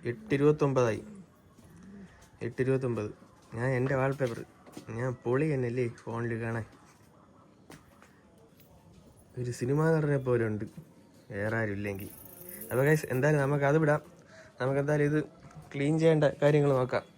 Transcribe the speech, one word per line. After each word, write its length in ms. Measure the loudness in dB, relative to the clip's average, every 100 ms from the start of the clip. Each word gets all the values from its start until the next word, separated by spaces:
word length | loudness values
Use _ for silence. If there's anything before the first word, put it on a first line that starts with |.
| -8
എട്ട് 200 | -10 -4 2
ഇരുപത്തൊമ്പതായി. 640 | 4 4 2 2 0 -2 -10 -20 -20 -20 -20 -20 -20 -20 -20 -20 -20 -20 -20 -12 -10
എട്ട് 120 | -2
ഇരുപത്തൊമ്പത്. 460 | 0 0 0 -4 -6 -10 -20 -20 -14 -4
ഞാൻ 120 | -2 0
എൻ്റെ 160 | 0 0
വാൾപേപ്പർ, 400 | 0 -2 -4 -4 -12 -20 -20 -18 -12 -6
ഞാൻ 140 | -6 -4
പൊളി 240 | -2 0 0
തന്നെയല്ലേ 320 | 0 -2 -2 -4 -6
ഫോണിൽ 340 | -10 -6 -4 -4
കാണാൻ. 240 | -4 -6 -8 -18 -20 -20 -20 -20 -20 -20 -20 _ -20 -20 -20 -20 -20 -20 _ _ -20 _ -20 -20 -20 -20 -20 -20 -16 -8
ഒരു 120 | -6 -4
സിനിമ 180 | -2 2 2
നടനെ 240 | 2 2 0 2
പോലെ 180 | 0 0
ഉണ്ട്, 160 | -2 -8 -12 -20 -20 -20 -20 -14
വേറെ 240 | -6 -4 -2
ആരും 140 | -2 -4
ഇല്ലെങ്കിൽ. 320 | -6 -8 -12 -16 -20 -20 -20 -18 -4
അപ്പോൾ 140 | 2 4
ഗൈസ്, 180 | 4 2
എന്തായാലും 260 | 0 2 2
നമുക്കത് 360 | 2 2 2 4
വിടാം. 180 | 4 2 -2 -20 -20 -20 -20 -6
നമുക്കെന്തായാലും 460 | -2 0 0 0 2
ഇത് 80 | 0 -4 -14 -20 -20 -14
ക്ലീൻ 220 | -2 0 4
ചെയ്യേണ്ട 240 | 4 6 2 4
കാര്യങ്ങൾ 280 | 4 6 4 2
നോക്കാം. 240 | 0 -2 -6